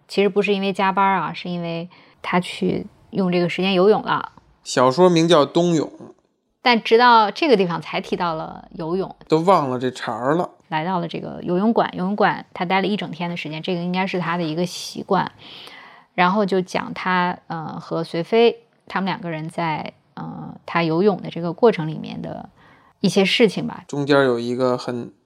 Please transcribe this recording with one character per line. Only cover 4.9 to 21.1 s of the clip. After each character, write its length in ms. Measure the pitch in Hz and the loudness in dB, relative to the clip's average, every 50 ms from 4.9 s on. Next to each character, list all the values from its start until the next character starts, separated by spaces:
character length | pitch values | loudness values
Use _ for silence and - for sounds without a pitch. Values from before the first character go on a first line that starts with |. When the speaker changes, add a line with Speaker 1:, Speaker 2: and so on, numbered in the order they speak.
| 127 156 180 185 | 6 6 6 6
Speaker 2:
名 180 | 175 165 165 170 | 6 6 6 6
叫 180 | 170 151 143 | 6 6 6
冬 300 | 135 - 165 175 175 170 | 4 4 2 2 4 2
泳。 160 | 151 - - - - 117 117 - _ _ _ _ _ _ _ _ _ | 2 0 -2 -6 -14 -20 -20 -20 _ _ _ _ _ _ _ _ _
Speaker 1:
但 200 | - 254 240 226 | 2 2 2 2
直 160 | - - 226 226 | 2 4 4 6
到 320 | 247 247 233 226 214 202 | 8 8 8 6 6 4
这 180 | 202 - 339 311 | 0 0 2 4
个 80 | 247 | 4
地 120 | 190 190 170 | 4 4 2
方 120 | 170 165 | -2 -4
才 220 | 160 - - 175 | -6 -6 -6 -6
提 140 | 180 - - | -6 -4 -4
到 180 | 190 180 170 160 | -4 -2 -4 -4
了 340 | 160 160 - - - - - | -4 -8 -10 -12 -16 -18 -16
游 240 | - 180 165 156 170 | -12 -10 -6 -4 -4
泳。 200 | 190 180 - - - - - | -4 -4 -6 -10 -12 -4 0
Speaker 2:
都 120 | 156 156 | 2 4
忘 280 | 165 185 196 170 147 131 | 6 6 4 4 4 2
了 80 | 127 123 | -2 -2
这 140 | 127 127 | -2 -4
茬 200 | 123 - - - | -4 -6 -6 -6
儿 220 | 117 107 120 135 151 | -6 -2 0 0 0
了。 160 | 175 175 - - _ _ - | 0 0 -4 -8 _ _ -6
Speaker 1:
来 140 | 170 156 156 | -6 -4 -4
到 140 | 180 190 175 | -2 -4 -4
了 100 | 170 165 | -4 -6
这 120 | - 160 | -8 -10
个 200 | - - 147 - - | -10 -10 -12 -10 -6
游 160 | - 180 180 | -2 -2 0
泳 120 | 202 226 | 2 2
馆， 160 | 226 220 175 - - | 2 2 0 -2 -2
游 80 | - 180 | -4 -4
泳 120 | 185 208 | -4 0
馆 280 | 208 214 175 147 - - _ - | 0 2 0 0 -2 -6 _ -10
他 100 | - 185 | -8 -4
待 160 | 170 190 190 | -2 0 0
了 60 | 190 190 | 0 0
一 100 | 214 202 | -2 -4
整 140 | 180 156 | -6 -8
天 180 | - 151 180 175 | -10 -8 -8 -8
的 80 | 170 170 | -8 -8
时 100 | - 151 | -10 -10
间， 140 | 151 156 | -10 -8
这 140 | 160 - 185 | -6 -6 -4
个 60 | 170 | -4
应 100 | 170 180 | -4 -2
该 160 | 180 185 190 190 | -2 -2 -2 -2
是 120 | - 180 | -2 -4
他 160 | 165 170 165 | -4 -4 -4
的 80 | 175 170 | -4 -4
一 120 | 156 156 | -4 -2
个 100 | 165 180 | -2 -4
习 380 | 175 - - - - - - 143 | -4 -6 -10 -14 -12 -12 -10 -4
惯。 280 | - 196 180 151 - - - - - - - - - - - - - - - _ _ _ | -2 0 0 -2 -4 -8 -16 -20 -20 -20 -20 -20 -20 -20 -20 -20 -20 -20 -20 _ _ _
然 160 | - 180 180 | 0 2 2
后 120 | 185 220 208 | 2 2 0
就 160 | 180 196 190 | 2 0 0
讲 320 | 185 - - 175 - - 175 | 0 -2 -4 -6 -6 -6 -10
他， 420 | - - 185 185 180 180 180 175 - - | -6 -4 -2 0 0 0 0 -2 -6 -8
呃， 340 | - 170 165 156 151 - 170 | -10 -10 -8 -8 -10 -10 -12
和 240 | - - 165 165 165 | -10 -6 -6 -6 -4
随 200 | - - 165 170 | -4 -4 -6 -4
飞 400 | - - 226 233 233 - - _ _ _ _ _ - | 0 4 4 4 4 4 0 _ _ _ _ _ -8
他 120 | - 185 | -6 -4
们 60 | 190 | -4
两 160 | 190 160 151 | -4 -4 -6
个 80 | - 170 | -6 -8
人 180 | 165 156 156 165 | -8 -8 -8 -8
在， 460 | - - 170 165 156 143 - - - _ _ _ - | -6 -4 -4 -4 -4 -4 -6 -10 -14 _ _ _ -16
呃， 400 | - 160 160 160 - - - - - _ | -14 -14 -12 -12 -12 -14 -14 -16 -18 _
他 160 | - - 170 | -6 -2 -2
游 220 | 170 160 160 165 196 | 0 0 2 2 2
泳 180 | 208 | 2